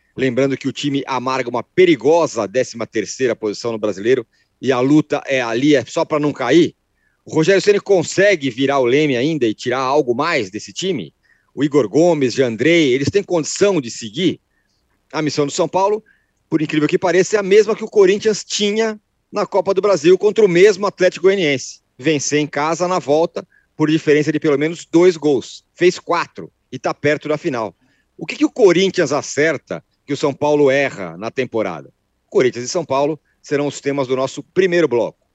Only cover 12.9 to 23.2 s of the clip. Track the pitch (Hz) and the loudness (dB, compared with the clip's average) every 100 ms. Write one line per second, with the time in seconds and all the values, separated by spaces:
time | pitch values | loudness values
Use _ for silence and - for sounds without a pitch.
12.9 | 127 139 202 185 175 143 - 202 180 120 | 0 0 -2 -2 -4 -2 0 0 0 -4
13.9 | - 113 110 170 170 _ _ _ _ _ | -10 -12 -4 -4 -4 _ _ _ _ _
14.9 | _ _ 147 151 139 143 - 160 180 196 | _ _ -6 -4 -2 -4 -2 -2 0 0
15.9 | 214 _ _ _ _ - 160 156 156 147 | -2 _ _ _ _ -6 -4 -2 -2 0
16.9 | 180 185 170 180 214 196 202 208 202 214 | 0 2 2 2 0 4 4 4 0 -2
17.9 | 208 185 202 214 208 - - 202 214 220 | 2 4 4 0 -2 -4 -4 -2 -2 -2
18.9 | 214 _ _ _ 208 202 196 180 185 202 | -4 _ _ _ -6 -2 -2 2 2 2
19.9 | 185 156 185 208 202 208 170 208 185 202 | 2 4 4 4 4 4 6 6 4 -2
20.9 | - 180 - 180 196 156 135 - - _ | 0 0 2 2 2 0 -2 -4 -18 _
21.9 | - 131 151 - 147 147 143 151 160 175 | -4 0 0 0 -2 -2 -2 -2 -2 -2
22.9 | 180 127 147 | -2 0 0